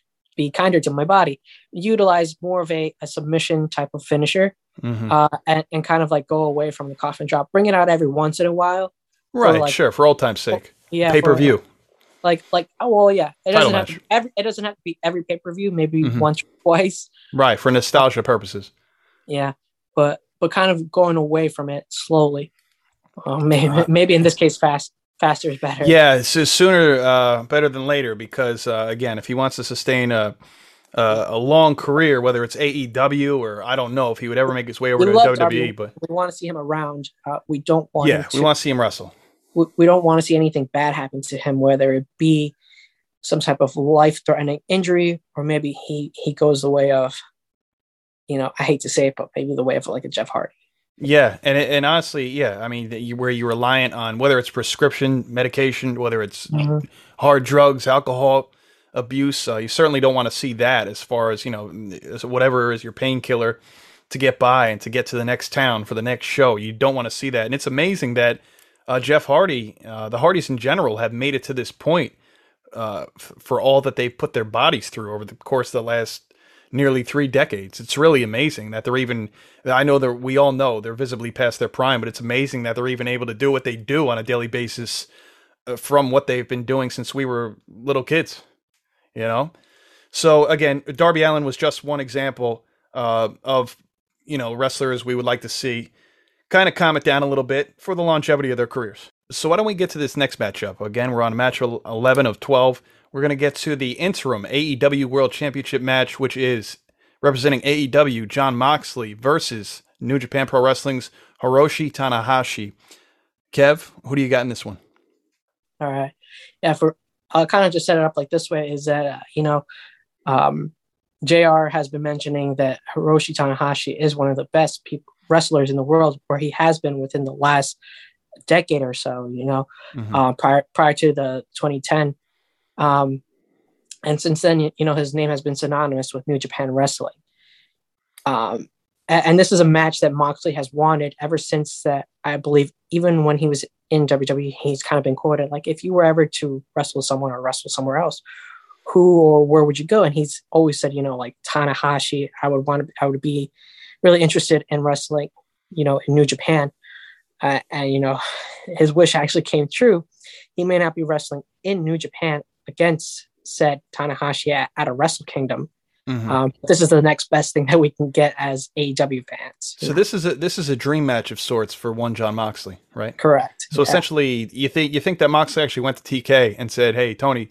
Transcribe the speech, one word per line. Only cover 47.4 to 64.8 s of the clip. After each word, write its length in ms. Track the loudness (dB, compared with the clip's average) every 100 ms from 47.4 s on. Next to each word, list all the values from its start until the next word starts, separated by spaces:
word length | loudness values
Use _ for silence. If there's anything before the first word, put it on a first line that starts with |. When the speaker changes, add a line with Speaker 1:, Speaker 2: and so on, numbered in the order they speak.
| _ _ _ _ _ _ _ _ -8
Speaker 1:
you 100 | -4
know, 140 | -4 -4
I 40 |
hate 180 | -2 -2
to 80 | -2
say 180 | 0 0
it, 60 | -2
but 140 | -8 -8
maybe 180 | -6 -4
the 80 |
way 120 | -2 -2
of, 120 | -4
like, 180 | -8 -8
a 40 |
Jeff 200 | -8 -6
Hardy. 240 | -6 -8 _ _ _ _ -10
Speaker 2:
Yeah, 400 | 2 4 4 2
and, 160 | 0 0
and 280 | 0 0 2
honestly, 420 | 0 -2 -6 -6
yeah, 320 | -2 -4 -4
I 60 | -8
mean, 220 | -8 -10
that 100 | -10
you, 160 | -8 -4
where 140 | -4
you're 180 | -2 -2
reliant 460 | 0 2 2 0
on, 240 | -4 -8 0
whether 200 | 2 2
it's 120 | 0
prescription 760 | -6 -6 0 0 2 0 0 -2
medication, 640 | -4 -2 0 -2 -2 -6 -4
whether 220 | -4 -4
it's 260 | -6 -10 -6
Speaker 1:
Mm-hmm. 320 | -4 -2 -2 -6 _ _ -2
Speaker 2:
hard 260 | 2 4 4
drugs, 420 | 4 4 4 0
alcohol 640 | 0 0 0 2 2 0 _ _ _ _
abuse, 540 | -10 -6 -2 -2 -2 -4
uh, 80 | -6
you 120 | -4
certainly 320 | 2 2 4
don't 140 | 4
wanna 160 | 2 0
see 240 | -4 -6
that 340 | -2 0 2 -2
as 140 | -8
far 300 | -6 -2 -2
as, 140 | -2 -6
you 40 |
know, 180 | -10 -10
n-, 280 | -14 -14 -14
as 220 | -14 -12 -6
whatever 460 | 0 2 2 0
is 120 | -2
your 80 | -8
painkiller 640 | -6 -4 -4 -2 0 0 -4 _ _ -20 _ _
to 80 | -2
get 200 | 0 2
by 300 | 4 4 2
and 140 | 0